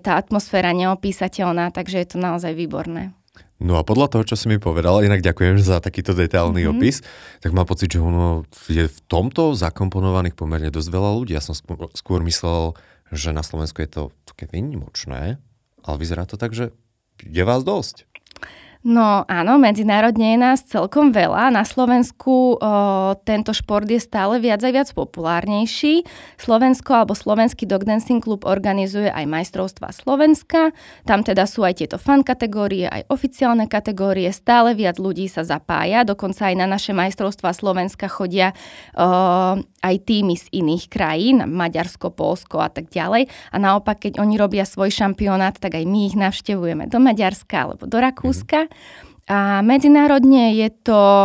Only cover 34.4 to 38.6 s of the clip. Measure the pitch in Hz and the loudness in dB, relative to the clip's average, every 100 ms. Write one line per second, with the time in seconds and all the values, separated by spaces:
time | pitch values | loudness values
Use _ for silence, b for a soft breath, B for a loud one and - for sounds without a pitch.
34.4 | - 240 233 220 196 175 190 170 190 - | 2 4 4 2 -2 -2 -4 -4 -6 -6
35.4 | 165 151 - 156 165 220 226 202 190 - | -4 -4 -4 -4 0 0 0 -2 -6 -4
36.4 | 202 185 185 196 - 196 190 185 196 196 | -2 0 0 -2 -2 -2 -2 -2 -6 -4
37.4 | 175 175 202 185 185 - 196 - 185 190 | -6 -2 -2 -2 -4 -6 -10 -6 -4 0
38.4 | 185 B | 0 B